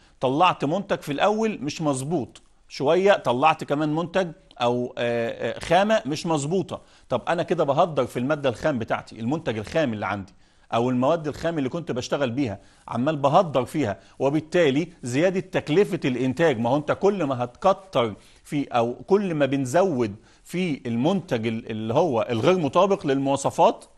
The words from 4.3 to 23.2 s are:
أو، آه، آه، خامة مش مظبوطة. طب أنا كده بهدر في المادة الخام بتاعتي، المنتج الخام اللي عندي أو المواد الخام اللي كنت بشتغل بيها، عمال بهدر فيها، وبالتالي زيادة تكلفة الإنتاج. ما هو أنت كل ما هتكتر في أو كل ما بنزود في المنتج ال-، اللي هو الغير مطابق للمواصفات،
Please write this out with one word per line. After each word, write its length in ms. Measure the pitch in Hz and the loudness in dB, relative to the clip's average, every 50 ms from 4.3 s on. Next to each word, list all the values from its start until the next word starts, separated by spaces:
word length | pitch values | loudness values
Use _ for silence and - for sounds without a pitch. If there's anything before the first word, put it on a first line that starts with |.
| - _ _ _ - - | -6 _ _ _ -8 -2
أو، 320 | 120 120 123 123 123 123 - - | -2 0 0 0 -4 -6 -6 -4
آه، 580 | 120 120 120 117 117 117 - - 123 117 - | -2 -2 -2 -2 -2 -4 -4 -6 -6 -6 -6
آه، 20 | - | -6
خامة 440 | - - 165 185 202 214 220 214 - | -2 2 2 4 4 4 2 0 0
مش 200 | 131 151 143 - | -2 -6 -4 -2
مظبوطة. 540 | 170 160 147 135 147 185 190 165 - 113 - - - _ _ _ - | -2 -2 -2 -2 -2 -2 -2 -2 -4 -8 -12 -12 -18 _ _ _ -4
طب 140 | 127 113 - - | -4 -4 0 -2
أنا 140 | 170 175 | -2 -2
كده 220 | 160 - 185 160 156 | 0 -2 0 0 2
بهدر 420 | 139 131 151 185 180 151 135 123 | 2 4 2 2 2 2 -2 -2
في 120 | 117 - 131 | -2 -2 -4
المادة 300 | 123 139 156 147 139 131 | -2 -2 -2 0 0 -2
الخام 300 | 113 - - 156 143 113 | -2 0 -2 -2 -2 -2
بتاعتي، 420 | 110 - 135 107 - - - - | -2 -4 -4 -6 -6 -10 -12 -6
المنتج 380 | 113 120 151 165 - 139 110 107 | -4 -2 -2 -2 -2 -4 -4 -4
الخام 340 | 104 - - 165 156 123 | -6 -4 -2 -2 0 0
اللي 140 | 110 104 104 | -2 -4 -4
عندي 260 | 92 104 101 95 - - _ _ _ _ _ _ - 117 | -4 -4 -6 -8 -12 -16 _ _ _ _ _ _ -4 -2
أو 160 | 117 120 127 | 0 0 0
المواد 380 | 127 123 127 143 165 170 151 151 | 0 2 2 2 2 0 -2 -6
الخام 300 | - - 160 165 170 156 | -8 -4 -4 -4 -2 -2
اللي 100 | 135 131 | -4 -4
كنت 240 | - 170 156 - | -4 -6 -6 -6
بشتغل 380 | 131 127 117 - 165 143 143 120 | -6 -6 -4 -4 -2 -2 -2 -2
بيها، 280 | 117 139 143 110 95 - - - _ _ - - | -2 -2 -2 -4 -4 -8 -14 -20 _ _ -14 -8
عمال 280 | - 117 127 156 160 | -4 -2 -2 -2 -2
بهدر 480 | 143 139 135 120 185 202 156 131 135 120 | 2 2 4 4 4 4 4 0 -2 -2
فيها، 340 | - - 156 135 104 95 - - - - - | 0 -2 -2 0 0 -2 -6 -10 -20 -6 -2
وبالتالي 680 | 131 139 147 156 151 - - 180 170 139 127 147 175 - - - | -2 0 0 0 -4 0 2 4 4 4 4 2 -2 -4 -8 -12
زيادة 380 | - 120 120 139 170 175 175 190 | -10 -4 -2 2 2 2 2 0
تكلفة 600 | 170 - - 143 - - 147 190 208 160 190 151 - | -4 -2 -4 -4 -2 2 2 2 2 2 0 -2 -2
الإنتاج. 540 | 139 123 117 131 131 127 - 170 160 131 107 | -2 0 0 -2 -2 0 2 2 2 2 2
ما 120 | 117 117 | 0 0
هو 60 | 135 | 0
أنت 160 | 151 143 - | 0 0 -2
كل 320 | 131 - - 196 208 190 156 | -2 0 2 0 0 2 -2
ما 200 | 139 131 120 123 | -2 -2 -4 -4
هتكتر 680 | 120 - - - 190 190 190 - - - 139 120 110 95 - - - _ _ _ | -6 -6 0 2 2 2 2 -2 -4 0 0 0 0 -2 -8 -16 -20 _ _ _
في 200 | - 160 143 135 | -6 -4 -4 -4
أو 300 | - - 120 117 120 123 | 0 0 0 0 0 -2
كل 400 | - - - 196 214 202 185 165 | -6 0 2 2 2 2 0 0
ما 120 | 147 143 | 0 0
بنزود 680 | 127 139 139 135 123 135 175 196 196 147 123 120 104 98 - - _ _ _ _ | 2 2 -2 -2 0 2 2 2 2 2 0 -2 -2 -2 -8 -16 _ _ _ _
في 360 | - - 175 185 175 139 - - | -8 -4 -4 -2 -2 -4 -4 -4
المنتج 600 | 120 117 117 131 165 202 185 - - 135 113 110 | -4 -2 0 2 2 0 0 -2 -2 -4 -2 -2
ال-، 240 | 117 110 113 - - | -2 -4 -4 -8 -8
اللي 240 | 113 107 110 110 117 | -8 -6 -4 0 0
هو 320 | 151 180 160 123 110 - - | 2 2 2 2 0 0 0
الغير 280 | 120 110 123 160 185 185 | -2 2 2 2 2 2
مطابق 480 | 156 135 - 175 190 190 196 - - | 0 2 2 4 4 4 2 0 0
للمواصفات، 800 | 143 135 139 | 0 0 0